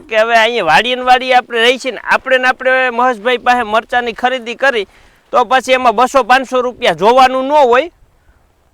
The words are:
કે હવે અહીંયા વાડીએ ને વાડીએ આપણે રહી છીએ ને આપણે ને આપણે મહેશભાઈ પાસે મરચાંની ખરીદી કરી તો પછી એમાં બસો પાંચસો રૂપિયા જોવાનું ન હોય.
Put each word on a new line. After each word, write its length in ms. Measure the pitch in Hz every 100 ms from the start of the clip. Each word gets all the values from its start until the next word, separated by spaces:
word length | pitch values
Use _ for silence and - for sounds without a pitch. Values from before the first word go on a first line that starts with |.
| 165
કે 80 | 220
હવે 180 | 233 233
અહીંયા 300 | 220 240 170
વાડીએ 300 | 165 233 247
ને 60 |
વાડીએ 320 | 254 254 254
આપણે 280 | 247 247 240
રહી 160 | 233 262
છીએ 140 | 262
ને 100 | 202
આપણે 340 | - 208 262 262
ને 100 | 254
આપણે 420 | 254 254 262 254
મહેશભાઈ 480 | 233 254 220 220 247
પાસે 260 | 247 247
મરચાંની 500 | 214 214 220 247 240
ખરીદી 420 | 208 247 254 226 226
કરી 320 | 269 233 190 _ _ _ _
તો 140 | 240 208
પછી 260 | 254 247
એમાં 240 | 262 254 214
બસો 280 | 247 277
પાંચસો 380 | 247 254 240 254
રૂપિયા 320 | 247 - 233
જોવાનું 520 | 160 202 254 262 262 262
ન 60 |
હોય. 400 | 302 254 247 330 - _ _ _ _ _ _ _